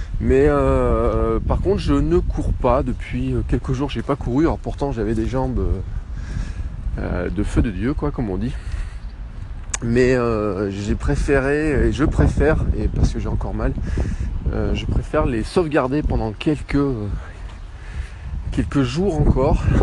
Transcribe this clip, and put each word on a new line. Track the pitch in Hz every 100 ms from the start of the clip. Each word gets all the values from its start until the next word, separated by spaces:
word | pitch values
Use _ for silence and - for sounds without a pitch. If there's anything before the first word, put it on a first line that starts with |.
| - -
Mais, | 117 131 147
euh, | 143 135 131 123 113 117 110 113 113 -
par | 127
contre, | 180 202
je | - 143
ne | 151 180
cours | - - -
pas | - 127 127
depuis, | 131 110 - 127 131
euh, | 120 110
quelques | 120 -
jours. | 127 139
J'ai | -
pas | 127 135
couru. | - 131
Alors | 165 104
pourtant, | 120 - 143
j'avais | 117 104 110
des | 113
jambes, | 131 131 110
euh, | 90 92 - - - - - - - - - - - -
euh, | 98 90 90
de | 90
feu | 87 -
de | 135
Dieu, | 90 117
quoi, | 147 147
comme | 139 110
on | 92
dit. | 117 - - - - - - - - - - - - -
Mais, | 117 120 127 127
euh, | 117 107 104 92 101
j'ai | 98 104 110
préféré, | - 143 - 139 135 147 156 127 113
et |
je | 107 165
préfère, | - 147 - 156 156 - 110
et | 107
parce | - 117
que | 113
j'ai | 104
encore | 110 104 101
mal, | 127 - - - - - - - -
euh, | 107 104 104
je | -
préfère | - - 151 151
les | 117
sauvegarder | - 185 160 147 127 147
pendant | 147 123 110
quelques, | 104 165 143 - 143
euh, | 139 117 101 95 - - - - - - - - - - - - -
quelques | 139 113 143
jours | 123 143 196 151
encore, | 143 131 143 170 - -